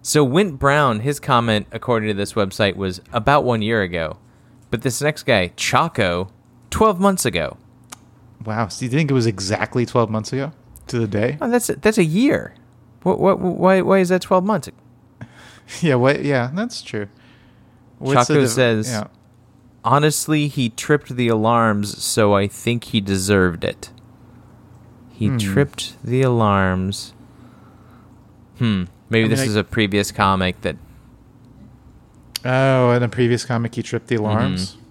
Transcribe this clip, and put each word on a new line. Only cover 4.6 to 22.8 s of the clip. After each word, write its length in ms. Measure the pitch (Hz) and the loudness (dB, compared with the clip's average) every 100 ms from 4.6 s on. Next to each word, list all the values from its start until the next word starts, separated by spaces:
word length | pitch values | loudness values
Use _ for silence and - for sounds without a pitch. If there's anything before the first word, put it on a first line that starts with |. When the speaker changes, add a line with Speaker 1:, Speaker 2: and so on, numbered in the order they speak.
| _ | _
Speaker 1:
But 100 | 110 | -4
this 180 | 127 113 | -4 -2
next 220 | 147 151 | -2 -2
guy, 240 | - 110 87 - | 0 2 0 -4
Chaco, 760 | - 123 160 - 95 87 95 _ _ _ - | 0 0 0 0 0 0 -4 _ _ _ -10
twelve 300 | - 220 180 | 2 2 4
months 260 | 196 185 123 | 2 2 -2
ago. 320 | 87 73 - _ _ _ - - _ - - 107 | -2 -4 -8 _ _ _ -20 -20 _ -20 -14 -8
Speaker 2:
Wow. 240 | 107 104 | -6 -6
So 160 | - 127 | -6 -4
you 40 | |
think 200 | 135 151 | -2 2
it 20 | |
was 120 | 135 113 | 2 2
exactly 580 | 98 98 107 110 127 117 | -2 -4 -4 -2 -2 0
twelve 240 | 127 110 | 0 0
months 220 | 110 104 | -2 -4
ago 200 | 131 139 - - - - | -6 -8 -10 -20 -20 -8
to 120 | 120 | -4
the 80 | 110 | -2
day? 300 | 104 120 147 | -2 -2 -2
Speaker 1:
Oh, 80 | 233 | -2
that's 200 | 240 - | 0 -2
a, 60 | - | 0
that's 220 | 214 220 | 0 2
a 60 | |
year. 520 | 165 175 277 92 - - - _ - - | 2 2 2 0 -4 -18 -20 _ -20 -8
What, 160 | 185 - | -4 0
what, 200 | 190 185 | 2 2
why, 420 | 185 - 180 190 | -2 0 2 2
why 180 | 175 190 | 2 2
is 100 | 180 | 2
that 120 | 185 | 0
twelve 240 | - 185 190 | 2 0 0
months? 240 | 202 - - | -4 -6 -18
Speaker 2:
<laughs> 40 | - _ _ _ - - - - - - | -20 _ _ _ -20 -20 -20 -20 -18 -4
Yeah, 140 | 165 127 | 0 4
what? 260 | 131 147 143 | 4 2 0
Yeah, 260 | 135 120 | -2 -2
that's 280 | 160 139 - | -6 -8 -10
true. 260 | - 110 101 - - - - _ - _ - - | -10 -8 -10 -14 -20 -20 -20 _ -20 _ -20 -10
What's 300 | 131 143 170 | 0 2 4
the 60 | |
Speaker 1:
Chaco 80 | 151 | 2
Speaker 2:
diff-, 80 | 131 | 2
Speaker 1:
says, 400 | 117 120 110 113 | 2 2 2 -2
Speaker 2:
yeah. 180 | 110 104 _ _ _ _ _ - _ 113 | -4 -6 _ _ _ _ _ -20 _ 2
Speaker 1:
"Honestly, 640 | 139 151 147 - 156 147 | 4 4 0 -2 0 0
he 180 | 139 117 | -2 -4
tripped 460 | - - 147 - 123 | -4 0 0 0 -2
the 140 | 120 | 0
alarms, 720 | 110 113 117 113 104 101 - | 2 2 4 2 0 -4 -6
so 320 | - - 107 101 | -4 2 2 2
I 120 | 101 | 0
think 340 | - - 120 | -4 -4 -4